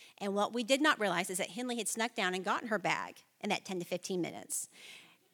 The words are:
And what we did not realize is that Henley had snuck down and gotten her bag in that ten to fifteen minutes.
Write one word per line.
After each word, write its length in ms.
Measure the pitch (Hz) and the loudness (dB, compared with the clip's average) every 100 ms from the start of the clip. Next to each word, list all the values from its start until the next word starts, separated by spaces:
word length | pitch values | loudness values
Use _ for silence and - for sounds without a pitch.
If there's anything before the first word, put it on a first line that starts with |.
| - - | -20 -6
And 160 | 202 | -2
what 180 | 202 208 | 0 0
we 120 | 226 | 0
did 180 | 220 262 | 2 4
not 180 | 302 - | 6 6
realize 300 | 202 175 190 | 4 2 0
is 80 | 180 | -2
that 140 | 185 | -4
Henley 260 | 190 247 240 | -4 -4 -2
had 100 | 202 | -2
snuck 260 | 226 226 | 0 -2
down 200 | - 185 | 0 0
and 100 | 185 | 0
gotten 240 | 190 254 233 | 0 0 0
her 100 | 208 | 0
bag 440 | 180 156 90 - - _ | 2 0 -2 -10 -20 _
in 80 | 208 | -2
that 160 | 185 | -2
ten 140 | - 185 | -2 -6
to 80 | 170 | -4
fifteen 340 | 175 - 185 | -4 -2 -2
minutes. 480 | 156 101 - - - - - - - _ _ | -2 -4 -6 -6 -6 -12 -18 -20 -20 _ _